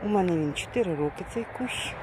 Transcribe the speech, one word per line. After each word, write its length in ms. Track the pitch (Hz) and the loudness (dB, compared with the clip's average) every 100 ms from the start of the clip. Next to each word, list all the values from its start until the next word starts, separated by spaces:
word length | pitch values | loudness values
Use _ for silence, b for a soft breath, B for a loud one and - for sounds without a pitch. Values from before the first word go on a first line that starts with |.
У 40 | 208 | 4
мене 240 | 208 185 | 4 4
він 220 | 165 151 | 4 2
чотири 420 | 143 - 247 202 151 | -2 -2 0 2 2
роки, 300 | 147 - 185 | 0 -2 -6
цей 120 | 233 226 - | -6 -6 -4
кущ. 360 | 254 - - - | -4 -4 -6 -8